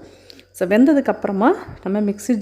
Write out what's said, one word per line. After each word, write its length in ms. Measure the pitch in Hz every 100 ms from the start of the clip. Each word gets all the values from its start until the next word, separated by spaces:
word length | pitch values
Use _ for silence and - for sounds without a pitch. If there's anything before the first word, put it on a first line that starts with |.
| - - - - _
So 160 | - 180
வெந்ததுக்கப்புறமா 840 | 214 277 285 247 202 202 190 247 415 - -
நம்ம 160 | 190 208
மிக்ஸி 340 | 208 202 - 220